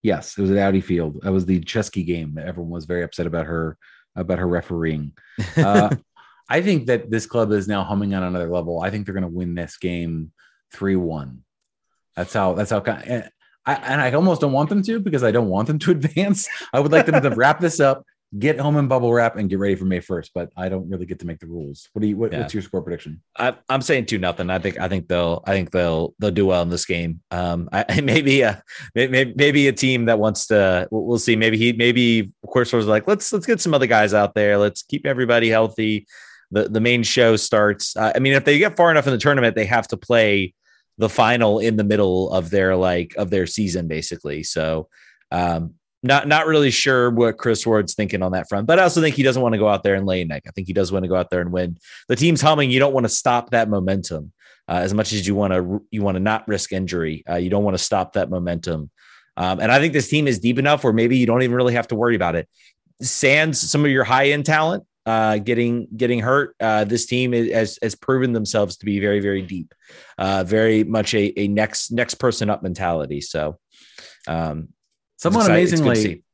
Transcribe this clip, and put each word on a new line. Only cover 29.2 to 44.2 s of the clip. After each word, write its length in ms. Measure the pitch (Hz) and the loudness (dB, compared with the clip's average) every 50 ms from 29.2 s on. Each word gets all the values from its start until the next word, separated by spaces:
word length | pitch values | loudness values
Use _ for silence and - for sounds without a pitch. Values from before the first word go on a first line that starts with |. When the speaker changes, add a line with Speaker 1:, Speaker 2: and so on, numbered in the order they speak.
| 135 123 - | 0 0 2
Speaker 2:
maybe 320 | 139 143 147 147 147 139 | 2 2 4 4 4 4
a 60 | 139 131 | 2 2
team 320 | - 139 131 127 123 117 | 2 0 0 0 0 2
that 120 | 113 117 | 2 2
wants 300 | 107 107 107 104 - - | 2 2 0 0 -2 -2
to, 400 | - 110 104 98 95 92 90 92 - | 2 2 4 4 4 2 0 -2 -4
we'll, 120 | 107 110 80 | -4 -6 -2
we'll 160 | 113 120 113 | -2 -2 0
see. 160 | - - 113 | 2 2 2
Maybe 220 | 110 110 113 110 | 4 2 2 2
he, 160 | 110 113 120 120 | 2 0 0 2
maybe 580 | 110 120 120 120 123 123 117 117 113 104 95 - _ - | 2 2 2 4 4 4 4 2 2 0 -4 -10 _ -20
Chris 240 | - - 127 120 - | -2 0 0 0 2
was 160 | - 117 107 | 0 0 2
like, 180 | 104 107 107 - | 2 2 2 2
"Let's, 280 | - 214 208 - - - | 0 -2 -2 -2 -4 -4
let's 120 | 202 - | -4 0
get 140 | - 226 - | 0 -2 0
some 140 | - 175 151 | 0 0 2
other 140 | 135 131 | 2 4
guys 260 | 110 117 107 107 101 104 | 4 4 4 4 4 4
out 200 | 104 104 101 _ | 2 2 2 _
there. 240 | 107 104 104 104 | 0 2 2 4
Let's 240 | 101 104 104 - - - | 2 2 0 -2 -6 -10
keep 220 | _ - 139 - | _ -8 -4 -2
everybody 440 | 143 135 123 127 117 120 117 117 113 | -2 -2 0 0 2 2 2 4 4
healthy." 580 | 110 110 113 107 110 - 110 107 107 101 - _ - - - - - - _ _ | 4 2 2 0 0 -2 -2 -2 -2 -4 -6 _ -20 -20 -20 -20 -20 -20 _ _
The, 180 | 90 104 107 - | 0 0 0 0
the 120 | 107 110 | 0 2
main 220 | 113 120 123 120 113 | 2 4 4 2 2
show 320 | - - 127 120 113 113 | 0 2 4 6 6 4
starts. 600 | 104 - - - 107 104 104 101 - - - - | 2 2 0 2 2 4 2 2 0 -6 -8 -4
Uh, 160 | - 110 110 - | -2 -2 0 0
I 40 | - | 0
mean, 140 | 131 135 139 | 2 2 2
if 120 | 135 - | 2 4
they 140 | 147 147 147 | 4 4 4
get 180 | 202 208 165 | 2 0 2
far 140 | - 170 170 | 4 4 4
enough 160 | 160 151 135 | 4 4 2
in 60 | 139 131 | 2 -2
the 60 | 110 | 2
tournament, 360 | - 147 143 135 120 113 90 | 2 2 2 4 2 2 2
they 100 | 113 107 | 0 -2
have 220 | 98 123 117 110 - | 0 0 0 0 -2
to 80 | - | -10
play 560 | 98 - - 120 117 110 104 101 101 92 90 _ _ _ _ _ _ _ _ _ | -10 -2 0 2 4 4 4 2 0 -2 -4 _ _ _ _ _ _ _ _ _
the 120 | - 107 104 | -4 -4 -2
final 500 | - - 117 110 123 120 117 107 104 110 | 2 2 2 4 4 4 4 2 2 2
in 180 | 107 117 110 | 0 0 0
the 60 | 104 104 | 2 2
middle 480 | 101 107 104 101 95 92 92 95 - | 2 2 2 2 2 2 0 0 0
of 180 | - 95 85 85 | 0 -2 -2 0
their, 260 | 98 98 92 95 95 | 0 2 2 2 2
like, 400 | 90 92 90 90 87 87 - - | 2 2 2 0 0 -2 -4 -6
of 120 | - 101 87 | -6 -4 -2
their 180 | 101 95 90 | 0 -2 -2
season, 400 | 85 - - 107 95 85 90 87 | -2 -2 -4 -4 -2 -2 -4 -4
basically. 560 | 80 78 78 78 - 90 80 | -4 -6 -6 -6 -8 -10 -10